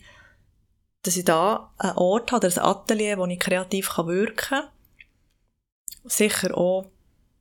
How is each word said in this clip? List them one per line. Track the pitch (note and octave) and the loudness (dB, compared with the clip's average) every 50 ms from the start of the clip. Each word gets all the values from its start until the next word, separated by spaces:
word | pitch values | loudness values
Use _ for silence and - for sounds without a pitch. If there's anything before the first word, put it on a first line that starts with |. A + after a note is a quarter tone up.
| - - - - - - _ _ _ _ _ _ _ _ _ _ _ _ _ _ - | -16 -20 -20 -20 -20 -20 _ _ _ _ _ _ _ _ _ _ _ _ _ _ -6
dass | F#3+ F3 | -4 -2
ich | F#3 F3+ | -2 2
da | F3+ E3 D#3+ F3 G3+ A3 - - - _ - | 2 2 4 4 2 0 -2 -4 -10 _ -4
einen | - F#3+ - | -4 -2 0
Ort | - F3+ F3+ G3 A#3 A#3 - | 2 2 2 2 2 0 0
habe, | B3+ A#3 G3+ | 0 2 2
oder | F3+ F3 | 2 2
ein | - - | 2 2
Atelier, | - G3 F#3+ - - A3+ G#3+ G#3+ G#3 G#3 F#3+ | 2 2 2 0 -2 0 0 0 0 -2 -2
wo | F#3 | -2
ich | F3+ F3+ F3 | -2 -2 -2
kreativ | - - F#3 F3+ F#3 F#3 - F#3+ F#3+ - | -2 0 0 -2 -2 -2 -4 -4 -2 -2
kann | - - E3+ | -2 -2 -2
wirken | E3 F3 F#3 G#3 A3+ - | -2 0 0 0 -2 -4
kann. | - - - C4 C#4 D#4 D4 _ _ _ _ _ - - _ _ _ _ _ _ _ _ _ _ _ _ _ _ _ _ - - - - | -6 -6 -4 -4 -4 -4 -6 _ _ _ _ _ -20 -20 _ _ _ _ _ _ _ _ _ _ _ _ _ _ _ _ -18 -18 -16 -10
Sicher | B3 - - - D#4 D4+ - - F3+ - | -4 0 2 2 2 2 0 -2 -2 0
auch | - F3 F3+ F#3 F#3+ F#3+ - _ _ _ _ _ _ _ _ _ _ | 0 2 2 0 0 -4 -8 _ _ _ _ _ _ _ _ _ _